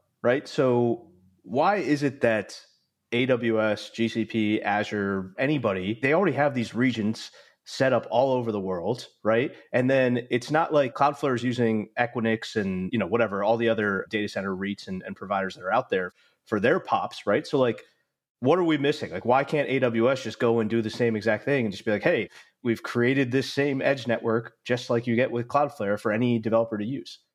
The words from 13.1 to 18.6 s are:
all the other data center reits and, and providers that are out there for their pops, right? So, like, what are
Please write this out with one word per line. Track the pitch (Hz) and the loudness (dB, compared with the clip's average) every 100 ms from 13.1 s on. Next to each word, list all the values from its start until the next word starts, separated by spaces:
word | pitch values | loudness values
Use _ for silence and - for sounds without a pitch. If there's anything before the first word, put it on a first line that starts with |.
| 113 110 98 | 0 0 0
all | 101 113 | 0 2
the | 117 | 2
other | 110 104 95 - | 2 0 -2 -2
data | 110 104 | -4 -4
center | - 98 95 | -4 -6 -4
reits | 98 101 - | -6 -8 -8
and, | 95 101 | -10 -10
and | |
providers | 98 98 98 95 | -14 -4 -4 -4
that | 90 | -6
are | 90 | -2
out | 113 127 | -2 0
there | 98 90 _ _ _ _ | -2 -2 _ _ _ _
for | 107 | 0
their | 113 185 | 2 2
pops, | - - 90 - - | 0 -2 -2 -6 0
right? | 107 151 | 0 0
So, | 143 | 2
like, | 123 110 - _ _ _ _ _ | 2 0 -10 _ _ _ _ _
what | 123 | 2
are | 175 | 4